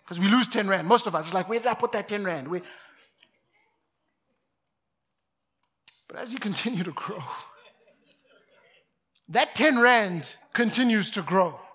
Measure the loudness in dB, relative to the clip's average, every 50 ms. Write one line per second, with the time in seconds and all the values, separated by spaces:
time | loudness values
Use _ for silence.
0 | _ -12 -4 0 2 4 4 4 2 2 -2 -2 2 2 0 0 4 4 4 4
1 | 4 0 -4 -4 -4 -2 -2 -2 -2 -2 -4 -2 0 0 0 0 -2 -2 -2 -4
2 | -4 -4 -6 -4 -4 -4 -4 -6 -6 -8 -8 -8 -10 -12 -20 -20 -20 -20 _ _
3 | _ _ _ _ _ _ _ _ _ _ _ _ _ _ _ _ _ _ _ _
4 | _ _ _ _ _ _ _ _ _ _ _ _ _ _ _ _ _ _ _ _
5 | _ _ _ _ _ _ _ _ _ _ _ _ _ _ _ _ _ -20 -20 _
6 | _ -18 -14 -12 -12 -10 -10 -8 -6 -6 -6 -4 -4 -4 -4 -4 -6 -6 -8 -10
7 | -10 -10 -10 -12 -12 -12 -12 -14 -14 -18 -20 -20 _ -20 _ _ _ _ _ _
8 | _ _ _ _ _ _ _ _ _ _ _ _ _ _ _ _ _ _ _ _
9 | _ _ _ _ _ -2 0 0 0 0 2 2 2 4 6 6 6 6 6 6
10 | 4 0 -4 -6 -6 -10 -14 -14 -20 _ _ 0 0 2 2 2 2 4 2 2
11 | 0 -2 -4 -6 -4 0 2 2 2 2 -2 -10 -20 -20